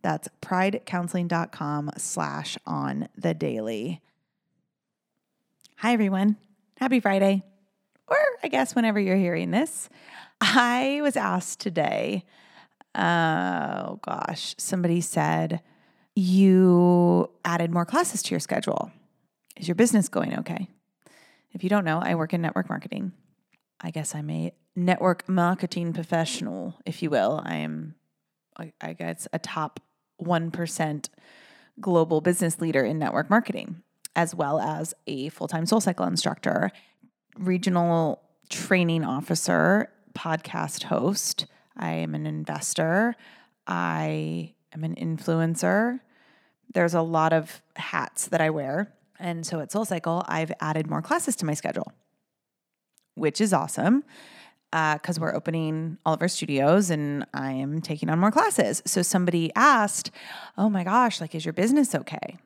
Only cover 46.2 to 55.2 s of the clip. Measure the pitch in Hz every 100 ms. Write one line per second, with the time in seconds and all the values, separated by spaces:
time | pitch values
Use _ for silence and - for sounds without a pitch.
46.2 | _ _ _ _ _ 185 170 165 165 165
47.2 | 160 160 156 - _ - - 170 - -
48.2 | - 170 156 156 135 151 208 _ _ _
49.2 | 175 165 160 165 143 202 220 175 165 170
50.2 | - 160 160 - 156 156 156 156 165 330
51.2 | 339 - 156 151 - - - _ _ _
52.2 | _ _ _ _ _ _ _ _ _ -
53.2 | 156 - 214 180 - - 170 262 - -
54.2 | - - - _ _ 160 156 151 - 160